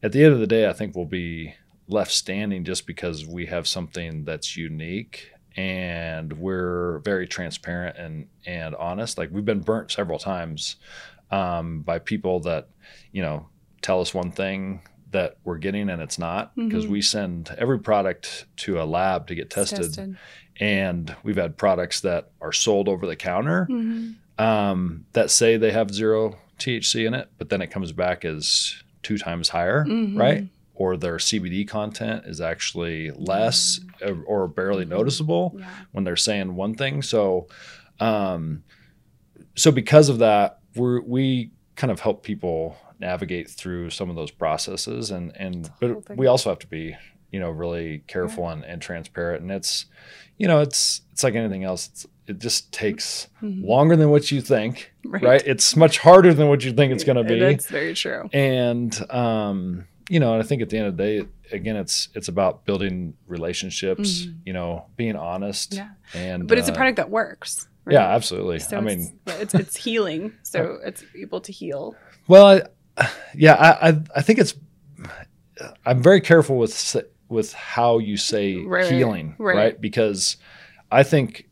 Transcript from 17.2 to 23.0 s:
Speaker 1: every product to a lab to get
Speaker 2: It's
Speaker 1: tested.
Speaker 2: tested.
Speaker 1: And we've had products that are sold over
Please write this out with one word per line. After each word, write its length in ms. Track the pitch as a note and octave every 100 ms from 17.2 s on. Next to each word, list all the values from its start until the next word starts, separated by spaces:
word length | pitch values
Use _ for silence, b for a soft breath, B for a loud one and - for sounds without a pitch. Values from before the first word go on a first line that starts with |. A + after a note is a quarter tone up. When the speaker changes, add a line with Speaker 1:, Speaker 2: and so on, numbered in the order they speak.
| G2 F2 E2 -
Speaker 1:
every 220 | A#2+ C3
product 680 | G2+ G#2+ F#2+ F2 - - - -
to 220 | - F2+
a 40 |
lab 420 | D#2+ E2 F#2+ F2+ D2
to 60 |
get 120 | E2+ C#2+
Speaker 2:
It's 80 |
Speaker 1:
tested. 240 | - G2 G3+ B2
Speaker 2:
tested. 300 | D#3 F#3+ F#3 B B B -
Speaker 1:
And 540 | G#2 G2+ F#2+ F2 D#2 -
we've 140 | - G2
had 200 | E2+ D#2
products 440 | G2+ F2+ F2 -
that 300 | G2 E2+ - _
are 120 | D#2
sold 360 | - - G2+ G2+
over 180 | F#2